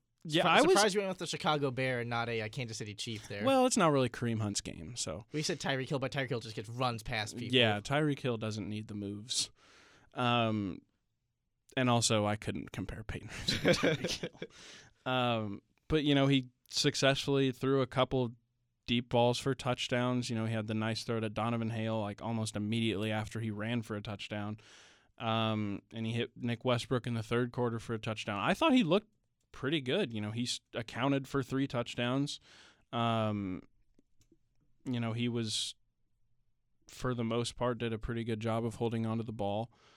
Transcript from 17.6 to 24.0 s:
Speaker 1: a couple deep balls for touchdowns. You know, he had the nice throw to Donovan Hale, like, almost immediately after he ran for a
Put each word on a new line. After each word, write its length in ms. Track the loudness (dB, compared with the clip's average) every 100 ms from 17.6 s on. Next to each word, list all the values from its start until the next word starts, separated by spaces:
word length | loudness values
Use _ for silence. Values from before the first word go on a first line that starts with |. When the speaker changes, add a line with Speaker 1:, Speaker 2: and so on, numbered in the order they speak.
| 2 2
Speaker 1:
a 40 | 2
couple 460 | 2 2 2 0 -4 _ _ _ _ 0
deep 200 | 0 2
balls 300 | 4 4 4
for 160 | -2
touchdowns. 760 | -2 -2 -2 0 0 2 0 -2
You 60 | -2
know, 100 | 0
he 80 |
had 120 | -2 -2
the 60 |
nice 280 | 0 0 -2
throw 160 | -2 -2
to 80 | -2
Donovan 420 | -2 -2 0 -2
Hale, 300 | -2 -2 -2
like, 220 | -2 -4
almost 340 | -4 -2 -2 -2
immediately 560 | 0 0 2 0 0
after 280 | -2 -2 -4
he 100 | -4
ran 320 | -4 -2 -2
for 120 | -2
a 40 | -6